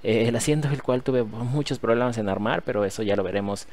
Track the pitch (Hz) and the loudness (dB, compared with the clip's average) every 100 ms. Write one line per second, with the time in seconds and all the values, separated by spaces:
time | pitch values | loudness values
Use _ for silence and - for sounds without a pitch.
0 | 104 110 117 120 131 151 147 139 - 127 | 2 2 2 2 2 0 0 -2 0 0
1 | 131 131 110 113 123 143 143 131 113 117 | 2 0 0 -4 -2 -2 -2 -2 2 2
2 | 123 117 101 95 107 85 - 104 101 - | 2 0 0 0 0 0 -2 0 0 -2
3 | 110 101 92 98 101 101 - | 0 0 0 -2 -2 -6 -8